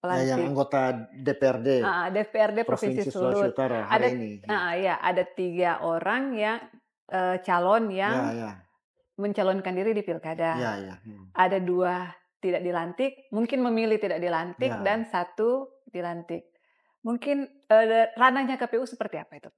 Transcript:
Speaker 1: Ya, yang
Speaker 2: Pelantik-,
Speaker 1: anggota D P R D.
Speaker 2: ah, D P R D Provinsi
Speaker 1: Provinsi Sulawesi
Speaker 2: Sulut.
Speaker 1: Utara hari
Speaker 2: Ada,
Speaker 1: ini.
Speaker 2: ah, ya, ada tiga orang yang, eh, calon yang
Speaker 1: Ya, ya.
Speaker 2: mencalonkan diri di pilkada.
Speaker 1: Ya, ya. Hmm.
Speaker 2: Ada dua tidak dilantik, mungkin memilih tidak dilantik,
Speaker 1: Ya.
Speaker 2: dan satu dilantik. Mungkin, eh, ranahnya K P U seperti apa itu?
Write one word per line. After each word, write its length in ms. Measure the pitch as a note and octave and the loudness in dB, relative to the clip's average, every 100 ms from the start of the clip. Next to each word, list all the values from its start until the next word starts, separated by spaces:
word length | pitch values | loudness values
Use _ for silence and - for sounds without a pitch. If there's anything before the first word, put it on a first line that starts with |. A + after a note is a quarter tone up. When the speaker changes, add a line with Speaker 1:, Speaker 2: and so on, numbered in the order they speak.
| F3+ | 0
Speaker 1:
Ya, 300 | C3 C3 C3 | 0 2 0
yang 100 | E3+ | 0
Speaker 2:
Pelantik-, 20 | |
Speaker 1:
anggota 280 | C#3 C#3 C#3 B2+ A#2+ A2+ | 0 0 2 0 -2 -8
D 180 | C3 C3+ | -6 -4
P 80 | C#3 | 2
R 160 | C3+ B2 | 2 2
D. 100 | A#2+ C3 | 2 2
Speaker 2:
ah, 240 | A#2+ F3 F3 | 2 0 0
D 40 | F#3+ G#3+ | -2 -2
P 60 | G#3+ | 2
R 140 | G#3+ | 2
D 40 | G#3+ | 2
Provinsi 380 | A3+ E3 G#3+ C3 | 0 0 0 -2
Speaker 1:
Provinsi 80 | F#3+ | -2
Sulawesi 320 | - - G3+ | -2 0 2
Speaker 2:
Sulut. 120 | G3+ - | 0 0
Speaker 1:
Utara 240 | C3 A#2 G#2 | 0 0 2
hari 60 | G#2+ | 2
Speaker 2:
Ada, 100 | B2 | 2
Speaker 1:
ini. 160 | B2 A2 G#2 G2 | 0 -6 -10 -4
Speaker 2:
ah, 260 | G#3 F3+ E3+ | -2 -2 -2
ya, 160 | F#3+ E3+ | 0 0
ada 220 | F3 F#3 F3+ | 0 0 -2
tiga 560 | - F3+ E3+ F3 E3 | -2 -4 0 0 0
orang 540 | E3 E3 E3 A#3+ C4+ A#3 | -2 -2 0 -2 -2 -2
yang, 220 | G#3 A#3 - - _ _ - | -2 -2 -8 -20 _ _ -6
eh, 260 | F#3 F#3 F#3 | -2 0 -2
calon 480 | F#3 F3 F3+ A3 A3 | 0 2 4 4 2
yang 240 | F#3+ G3+ | -2 0
Speaker 1:
Ya, 160 | A#3 - - | 0 -2 -4
ya. 140 | A2+ - _ _ _ _ _ - | -8 -10 _ _ _ _ _ -6
Speaker 2:
mencalonkan 560 | G3+ G3+ F#3+ F#3+ F#3+ | -4 0 2 0 -2
diri 220 | F3+ G3+ G#3+ | -2 0 0
di 80 | G3 | -2
pilkada. 480 | E3 D#3+ D#3+ E3 D#3 | -6 -6 -2 -2 0
Speaker 1:
Ya, 120 | A#2+ G#2 | -2 -4
ya. 160 | F#2+ F#2 | -8 -14
Hmm. 300 | A2 G#2 F#2+ | -18 -18 -12
Speaker 2:
Ada 240 | - F#3 G3 | 2 4 4
dua 480 | F3+ F3+ F3+ F3+ F3 - _ _ | 0 0 0 -2 -6 -14 _ _
tidak 240 | F#3+ F3+ | -4 -2
dilantik, 640 | F3 F3 E3+ F3 C4+ - - | -2 -4 -4 -2 -4 -4 -8
mungkin 300 | G#3 A#3 C4 B3 | -4 -2 0 0
memilih 320 | A3+ A3+ G#3+ | 0 2 0
tidak 240 | G#3 E3 | 0 -2
dilantik, 480 | F3 E3 E3+ F3 C4 | -2 -2 -4 -4 -4
Speaker 1:
Ya. 140 | A3+ | 0
Speaker 2:
dan 260 | G3 A3 A3+ | 0 0 -2
satu 720 | G#3 - - A3 C4 C4+ _ - | -4 -4 0 0 0 -4 _ -14
dilantik. 640 | F#3 F3 E3+ E3+ E3 - _ _ _ _ _ | -8 -6 -8 -8 -10 -10 _ _ _ _ _
Mungkin, 640 | A3+ A#3+ B3+ C#4+ C4+ _ _ | -6 -4 -2 -2 -4 _ _
eh, 400 | A3 A3 A3+ A3+ | 6 6 4 4
ranahnya 460 | A3+ B3+ C4 B3+ C4 | 6 4 6 -2 -2
K 100 | A#3+ | -2
P 80 | A#3 | -2
U 80 | B3+ | -4
seperti 320 | A#3+ G#3 D#3 | -8 -8 -8
apa 140 | D3+ | -14
itu? 160 | D3 D3 | -20 -20